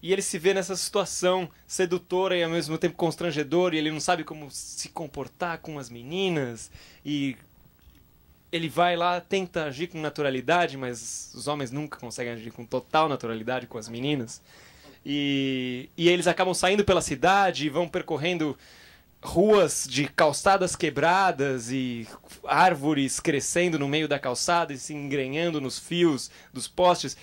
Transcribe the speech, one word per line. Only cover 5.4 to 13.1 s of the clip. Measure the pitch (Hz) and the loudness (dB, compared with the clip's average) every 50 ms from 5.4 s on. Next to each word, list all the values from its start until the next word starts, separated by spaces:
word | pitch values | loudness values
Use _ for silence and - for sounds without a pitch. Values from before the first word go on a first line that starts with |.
| 180 170 165 156 | -6 -6 -6 -6
com | - 160 151 143 | -10 -12 -10 -10
as | 127 110 | -12 -12
meninas, | 120 117 120 135 165 190 196 185 170 151 131 120 117 107 - - - - - - - - - | -14 -16 -12 -6 -4 -2 0 0 0 0 -2 -4 -6 -10 -14 -18 -20 -20 -20 -20 -20 -12 -6
e | 147 147 143 139 135 127 - - _ _ _ _ _ _ _ _ - - - _ _ _ _ _ _ _ _ _ _ | -4 -2 -2 -2 -4 -6 -8 -14 _ _ _ _ _ _ _ _ -20 -20 -20 _ _ _ _ _ _ _ _ _ _
ele | - 165 165 147 | -6 -4 -4 -2
vai | 120 165 175 175 175 | 2 2 4 4 4
lá, | 170 175 175 180 175 | 2 2 0 0 -2
tenta | - - 196 190 185 175 - 170 156 | -2 -2 -2 -2 -2 -2 -4 -4 -4
agir | 147 127 135 180 175 | -4 -6 -6 -8 -8
com | - 160 | -6 -6
naturalidade, | 156 143 - 151 147 139 131 131 127 139 170 175 170 147 135 135 | -6 -6 -4 -2 -2 -2 -2 -2 0 2 2 2 2 0 -2 -6
mas | 131 123 123 113 - - - - - - - | -8 -8 -8 -8 -10 -12 -12 -12 -14 -14 -16
os | 123 113 | -10 -6
homens | 143 151 147 135 113 | -6 -4 -4 -6 -6
nunca | 127 147 151 143 - - | -6 -8 -8 -8 -10 -12
conseguem | 127 117 - - 123 117 | -12 -10 -8 -8 -6 -6
agir | 117 113 110 117 | -8 -10 -12 -14
com | - - 117 | -14 -16 -10
total | - 127 127 - _ - 156 160 | -6 -6 -6 -2 _ 2 4 4
naturalidade | 151 | 4